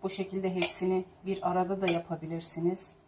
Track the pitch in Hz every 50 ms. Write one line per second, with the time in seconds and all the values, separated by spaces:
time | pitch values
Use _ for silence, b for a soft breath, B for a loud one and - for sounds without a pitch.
0 | - 190 - - 190 185 190 190 190 185 180 180 175 - - - 180 185 185 185
1 | 185 - - - - 185 190 185 - 180 175 185 185 175 196 190 196 175 170 170
2 | 170 - 170 156 160 156 165 165 165 - - 170 165 175 185 190 - - - -
3 | _